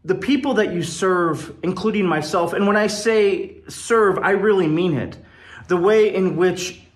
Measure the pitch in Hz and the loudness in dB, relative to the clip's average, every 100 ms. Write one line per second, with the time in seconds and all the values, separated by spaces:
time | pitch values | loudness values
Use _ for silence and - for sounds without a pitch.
0 | 165 190 - 277 285 214 208 175 160 - | -4 -4 0 0 2 0 0 -2 -6 -2
1 | 190 180 165 143 - - 175 185 214 208 | 0 2 0 -2 -8 -8 -6 -2 -2 0
2 | 180 156 151 190 170 190 202 208 214 214 | 0 -2 -2 -2 -2 0 0 2 0 -2
3 | 226 220 202 185 - - - - - 226 | 0 2 2 0 -6 -14 -18 -16 0 2
4 | 202 - 180 196 208 196 160 156 180 135 | 4 2 0 2 2 2 2 0 0 -2
5 | 101 - - - - - - 175 185 220 | -4 -12 -20 -20 -20 -20 -4 2 4 4
6 | 214 190 185 151 185 - - - - | 4 2 0 2 0 0 -8 -12 -20